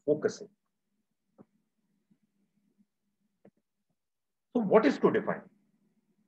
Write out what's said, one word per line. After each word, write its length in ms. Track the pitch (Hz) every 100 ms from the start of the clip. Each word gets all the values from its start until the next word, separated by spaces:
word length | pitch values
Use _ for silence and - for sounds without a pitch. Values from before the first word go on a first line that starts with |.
| -
focusing. 420 | 151 107 - - _ _ _ _ _ _ _ _ - - _ _ _ _ _ _ _ _ _ _ _ _ _ _ _ _ _ _ _ - _ _ _ _ _ _ _ _ _ _
So 80 | 247
what 240 | 196 202 262
is 120 | -
to 120 | 196
define? 300 | - - - - _ _ _ _ _ _ _